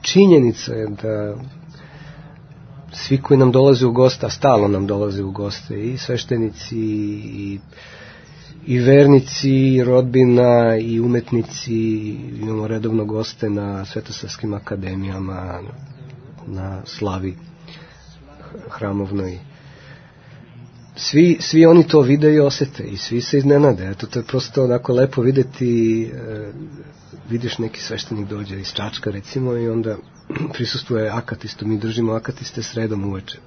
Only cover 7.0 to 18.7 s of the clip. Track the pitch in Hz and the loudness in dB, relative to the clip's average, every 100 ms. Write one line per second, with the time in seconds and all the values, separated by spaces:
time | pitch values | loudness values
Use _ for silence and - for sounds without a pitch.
7 | 104 104 110 104 101 98 - - - - | -4 -6 -10 -10 -10 -10 -14 -20 -20 -20
8 | - - - - - - - 123 123 139 | -20 -20 -20 -20 -20 -18 -2 2 6 8
9 | 139 139 131 - 139 135 135 131 123 127 | 10 8 6 -4 0 2 4 4 4 4
10 | 127 127 127 120 123 120 117 113 113 113 | 4 4 6 6 6 4 4 2 0 -2
11 | 120 120 - 117 113 - - 113 113 107 | 0 0 0 -2 -2 -8 -6 -2 -2 -2
12 | 107 110 123 117 107 110 107 110 113 110 | -6 -10 -12 -10 -6 -4 -4 -4 -2 -2
13 | 107 107 107 - 110 104 101 98 98 - | -2 -4 -6 -6 -4 -4 -4 -8 -8 -10
14 | - - 101 - 113 101 - 98 95 92 | -12 -14 -14 -10 -8 -8 -8 -8 -8 -8
15 | 98 95 95 92 92 87 - - - - | -8 -8 -8 -10 -10 -12 -14 -18 -20 -20
16 | - - - - - 98 95 95 - - | -20 -20 -20 -20 -14 -12 -10 -12 -14 -8
17 | 104 95 95 92 - - - - - - | -6 -4 -8 -10 -20 -20 -20 -20 -20 -20
18 | - - - - - - - | -20 -20 -20 -20 -20 -18 -16